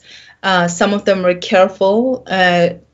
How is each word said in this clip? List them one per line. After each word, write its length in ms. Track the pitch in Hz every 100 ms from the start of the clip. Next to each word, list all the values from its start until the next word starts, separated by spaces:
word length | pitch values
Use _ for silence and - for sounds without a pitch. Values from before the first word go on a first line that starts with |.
| - - - _
Uh, 260 | 190 185 175
some 260 | 170 202
of 120 | 202 202
them 180 | 190
were 120 | 180 180
careful, 880 | - 190 185 - 190 214 262 254 -
uh, 420 | 190 180 175 170 175 _